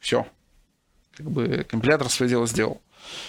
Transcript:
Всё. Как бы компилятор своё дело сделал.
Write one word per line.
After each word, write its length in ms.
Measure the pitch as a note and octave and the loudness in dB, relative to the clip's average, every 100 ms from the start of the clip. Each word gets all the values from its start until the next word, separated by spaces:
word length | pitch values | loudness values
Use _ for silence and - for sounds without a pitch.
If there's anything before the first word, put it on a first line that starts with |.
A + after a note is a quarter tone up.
Всё. 260 | - A#2+ - - _ _ _ _ _ _ _ | 0 0 0 -8 _ _ _ _ _ _ _
Как 160 | - D3+ | -12 -6
бы 360 | D3 A#2 B2 - | -2 0 -2 -2
компилятор 400 | A2+ B2 D#3 B2+ | 0 2 2 2
своё 220 | - B2 | 0 2
дело 160 | B2 A#2 | 2 2
сделал. 340 | A2+ A2 - _ - - - | 0 -2 -4 _ -20 -16 -14